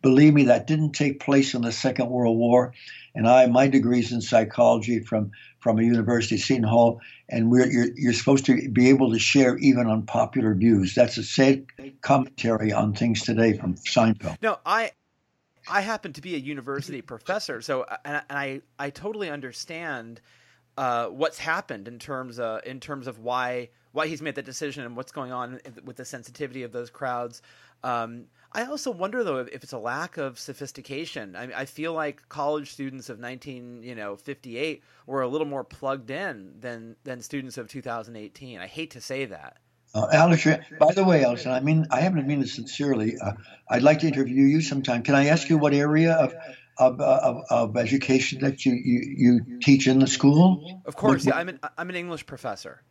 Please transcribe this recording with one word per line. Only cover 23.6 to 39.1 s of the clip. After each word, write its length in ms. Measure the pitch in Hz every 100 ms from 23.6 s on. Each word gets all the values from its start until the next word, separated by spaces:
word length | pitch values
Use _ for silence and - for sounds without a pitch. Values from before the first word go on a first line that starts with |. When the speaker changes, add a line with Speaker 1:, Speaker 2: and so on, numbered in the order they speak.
| 120 _ _
Speaker 2:
why 160 | 143 156
he's 140 | 160
made 140 | 151 139
that 100 | 131
decision 400 | 131 147 143 120
and 100 | 120
what's 160 | 127
going 200 | - 127
on 280 | 127 120 127 - 113
with 140 | 127 120
the 80 | 127
sensitivity 580 | 131 120 123 143 127
of 80 | 120
those 180 | 120 120
crowds. 520 | - 135 123 120 113 _ _ _ _
Um, 420 | 127 120 113 120 - _ _
I 120 | -
also 280 | 247 294 269
wonder, 320 | 185 190 247
though, 160 | 208 135
if, 100 | 123
if 140 | 127
it's 100 | -
a 60 | 123
lack 380 | 110 131 120 -
of 220 | 139 120
sophistication. 960 | - 131 139 - - 139 165 - 104 90
I, 260 | 127 107
I 40 | 135
feel 280 | - 160
like 340 | 160 151 143 _
college 420 | 143 143 151 139
students 380 | - 135 131 120
of 100 | 110
nineteen, 640 | 120 127 143 127 123 120
you 100 | 117
know, 220 | 117 104 101
fifty-eight 680 | - 139 127 117 160 147 _ _ -
were 160 | 135
a 60 | 127
little 200 | 147 156
more 160 | 139
plugged 460 | 123 - 135 135 113
in 440 | 139 196 113 95 69
than, 360 | 123 117 113 113
than 180 | - 123
students 360 | 113 143 131 127
of 100 | 113
two 140 | 139
thousand 340 | 127 117 113 117
eighteen. 440 | 107 _ 131 107
I 80 | 95
hate 240 | 156 160
to 100 | 127
say 240 | -